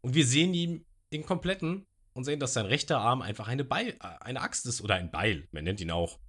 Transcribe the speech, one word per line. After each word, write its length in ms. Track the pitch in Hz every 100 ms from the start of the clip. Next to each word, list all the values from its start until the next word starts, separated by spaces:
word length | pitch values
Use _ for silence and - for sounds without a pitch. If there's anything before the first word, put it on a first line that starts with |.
Und 140 | 127 139
wir 100 | 131
sehen 280 | 139 175
ihm 320 | 175 170 165 - _ _
den 100 | 151
kompletten 600 | 156 185 180 190 160 190 - _ _
und 100 | -
sehen, 160 | 131 147
dass 140 | -
sein 120 | 120 101
rechter 340 | 143 - 139
Arm 220 | 110 131
einfach 260 | 90 110 110
eine 160 | 131
Beil-, 340 | 131 147 233 -
äh, 160 | 92 82
eine 200 | - 131
Axt 240 | - - 123
ist 160 | 120
oder 140 | 104 92
ein 160 | 87
Beil. 360 | 80 107 82 -
Man 140 | 76 80
nennt 160 | 101
ihn 100 | 85
auch 280 | 85 85 -